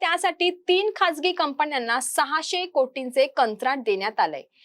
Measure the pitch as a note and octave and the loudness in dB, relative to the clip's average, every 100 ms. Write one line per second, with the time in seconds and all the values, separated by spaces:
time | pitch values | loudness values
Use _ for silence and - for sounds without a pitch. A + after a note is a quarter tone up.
0 | E4+ F4 F#4 E4+ F4+ F4+ - F#4 G#4+ G4 | -2 0 0 2 0 0 2 2 2 2
1 | F4+ D4+ F#4 F4+ D4+ C#4 D4+ C#4 A#3 B3 | 0 2 -2 0 -2 0 -2 -2 -2 -2
2 | - - C#4 D#4 D#4 F4+ F4+ D#4 C4 C4+ | 0 0 0 0 -2 -4 -2 0 0 -2
3 | B3+ B3+ C#4 C#4+ A#3 G#3+ B3+ C#4 A3+ G3 | -4 0 2 2 0 0 -2 -2 0 0
4 | G3 A3+ E3 C#3+ - _ | -2 0 -2 -2 -14 _